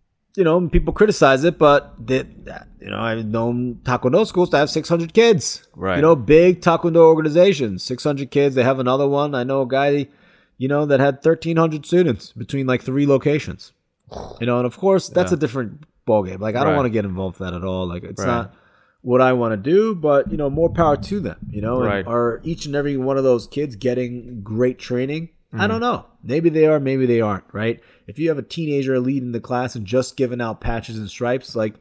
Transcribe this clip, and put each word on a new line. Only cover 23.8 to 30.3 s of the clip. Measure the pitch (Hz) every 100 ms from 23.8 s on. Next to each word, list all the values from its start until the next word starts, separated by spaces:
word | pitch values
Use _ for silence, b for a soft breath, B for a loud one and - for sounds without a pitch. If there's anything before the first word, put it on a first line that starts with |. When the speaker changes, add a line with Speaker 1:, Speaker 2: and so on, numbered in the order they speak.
| 123 123 123 123 120 120
Speaker 1:
great | 101 110 127 -
training? | - 123 131 156 165 _ _
I | 113
Speaker 2:
Mm-hmm. | 208
Speaker 1:
don't | 226
know. | 247 - - _
Maybe | 104 147 165
they | 156 156
are, | 151
maybe | 135 135 127
they | 117
aren't, | 107 95 -
right? | 101 113 117 b b b
If | 107
you | 165
have | 147
a |
teenager | - 165 156 143 131 131
leading | 127 139 123
the | 117
class | - 123 127 120
and | 98
just | 123 123 -
giving | 127